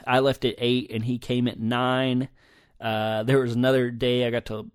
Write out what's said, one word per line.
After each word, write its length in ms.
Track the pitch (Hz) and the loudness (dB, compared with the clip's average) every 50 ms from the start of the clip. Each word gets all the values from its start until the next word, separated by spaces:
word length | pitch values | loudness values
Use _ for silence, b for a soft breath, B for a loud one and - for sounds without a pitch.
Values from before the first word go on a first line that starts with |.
| - | -2
I 140 | 131 127 131 | 0 2 4
left 240 | 131 139 127 - - | 4 2 2 0 -2
at 100 | 120 - - | -4 -2 0
eight, 340 | 123 120 123 127 - - | 0 0 0 0 -2 -4
and 120 | 113 110 113 | -6 -6 -4
he 140 | 123 123 117 | -4 -4 -4
came 300 | - - 123 123 123 117 | -4 -4 -2 0 0 -2
at 100 | - - | -2 -4
nine. 720 | 110 110 123 120 127 127 127 131 131 131 123 127 131 - b b b b b b b b b b | -4 -2 -2 0 0 0 0 0 0 0 0 -2 -2 -4 b b b b b b b b b b
Uh, 420 | - 113 110 107 110 110 110 110 | -4 -2 -2 0 0 -2 -2 0
there 160 | 113 123 135 135 | 2 4 4 4
was 160 | 127 117 117 | 4 2 2
another 360 | 120 127 131 135 131 123 120 | 2 4 4 4 4 2 0
day 360 | 120 110 127 123 123 123 123 | -2 -2 0 0 2 2 0
I 40 | 120 | 0
got 160 | 117 117 - | -2 -2 -4
to 240 | - 110 107 110 - | -6 -8 -10 -10 -12